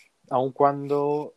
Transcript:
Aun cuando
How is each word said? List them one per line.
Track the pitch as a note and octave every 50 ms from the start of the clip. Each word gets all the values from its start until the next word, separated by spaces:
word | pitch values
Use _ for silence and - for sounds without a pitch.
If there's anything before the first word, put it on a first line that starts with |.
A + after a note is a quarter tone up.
| - _ _ _ _ -
Aun | C#3 B2+ C3 C#3
cuando | C3 - C#3+ C#3 C#3+ C#3+ C#3 C#3 C#3+ C#3+ C#3+ D3 D3 D3+ D3 B2+ -